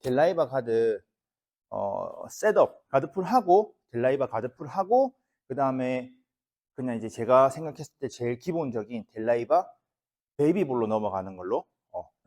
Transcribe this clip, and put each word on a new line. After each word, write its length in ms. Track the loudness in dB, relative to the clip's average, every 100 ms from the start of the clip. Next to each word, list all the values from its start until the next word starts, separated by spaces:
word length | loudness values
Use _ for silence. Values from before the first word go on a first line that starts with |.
델라이바 440 | -2 2 2 2 -2
가드, 540 | -2 0 0 2 -2 _ _ _ _ _ _ _
어, 560 | -6 -6 -6 -8 -12 -14
셋업, 580 | -2 2 6 4 2 _
가드풀 340 | 0 0 -6
하고, 520 | 0 0 6 4 4 _ _
델라이바 360 | -2 0 2 -2
가드풀 400 | -4 -6 _ -12
하고, 480 | -6 2 2 2 -2 _ _ _
그 80 | -2
다음에 580 | -2 0 -2 -4 -6 _ _ _ _ _ _ -10
그냥 200 | -6 -6
이제 140 | -8
제가 400 | -8 4 6 6
생각했을 420 | 2 -12 -10 -14 _
때 80 | -12
제일 280 | -6 -6 -6
기본적인 680 | -6 -4 -4 -6 -8 -10 -12
델라이바 540 | -8 -2 0 2 0 0 -12 _ _ _ _ _ _
베이비볼로 480 | 2 2 0 0 0
넘어가는 500 | 0 -2 -4 -8 -10
걸로, 300 | -4 -4 -4 _ _
어, 160 | -14 -14 _